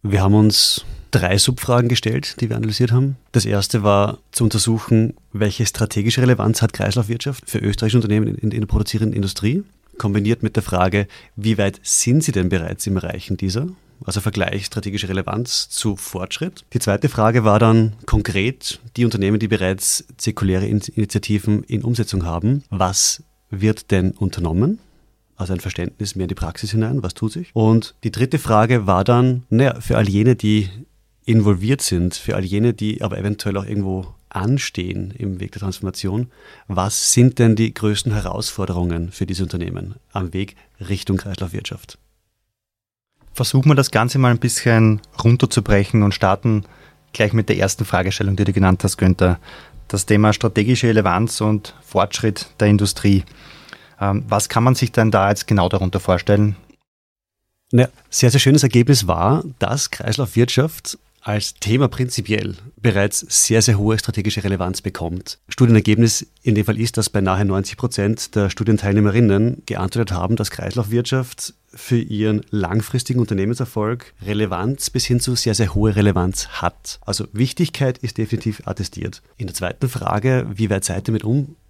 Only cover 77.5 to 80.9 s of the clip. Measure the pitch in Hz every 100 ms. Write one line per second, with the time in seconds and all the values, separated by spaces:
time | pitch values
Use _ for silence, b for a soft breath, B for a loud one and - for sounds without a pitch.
77.5 | - 170 - 135 123 120 - 110 113 110
78.5 | 104 - 95 95 - - - _ _ 95
79.5 | - 90 - 131 120 - 104 123 127 113
80.5 | 98 107 98 -